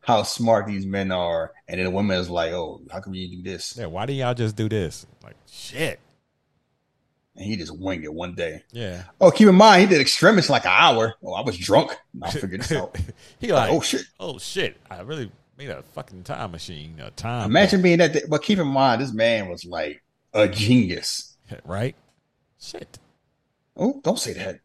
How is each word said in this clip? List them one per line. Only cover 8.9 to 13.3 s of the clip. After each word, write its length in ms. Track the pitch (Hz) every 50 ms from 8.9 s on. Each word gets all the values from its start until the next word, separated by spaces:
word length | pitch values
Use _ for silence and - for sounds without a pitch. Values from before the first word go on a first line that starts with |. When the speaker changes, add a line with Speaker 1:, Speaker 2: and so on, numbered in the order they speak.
| 90 87 90 - _ _
Speaker 1:
Oh, 100 | 190 180
keep 160 | - - 214
in 80 | 208 185
mind, 280 | 185 214 220 202 180 -
he 40 |
did 140 | 202 190 151
Extremis 500 | 135 - - - - 180 226 202 151 -
like 140 | 143 117 -
an 80 | 90 92
hour. 400 | 104 156 170 135 113 110 - - _ -
Oh, 100 | 90 90
I 80 | 95 -
was 140 | 127 98
drunk. 400 | 87 90 - - - 135 - - - _ _ _ 64 -
I 100 | 85 -
figured 300 | 147 - 95 87 95 -
this 100 | - 165
out. 240 | 139 90 - - 101 85 - - _
Speaker 2:
<laughs> 200 | - -